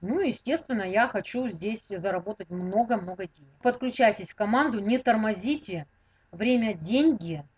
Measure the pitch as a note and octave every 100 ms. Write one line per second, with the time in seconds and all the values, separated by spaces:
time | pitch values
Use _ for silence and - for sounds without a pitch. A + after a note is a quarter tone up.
0 | F3+ D#4 F4 - - D#4+ - A#3+ F#3 G3
1 | B3 G#3 - A#3+ B3+ E3+ G3 A3 - G3
2 | F#3 F#3 F3+ G#3+ F#3+ F3+ F3+ G3+ A#3 A3+
3 | F3+ F#3 F#3 - - _ B3 B3 B3+ -
4 | A#3 G#3 F3+ - G#3 A#3+ D4+ A3 G3 B3+
5 | B3+ A3 G#3+ G3 G#3+ D4+ - E3+ D3 _
6 | _ _ _ E3+ A3 B3 A3+ F3+ D#3+ B3
7 | D#4+ A#3 E3+ D#3 C#3+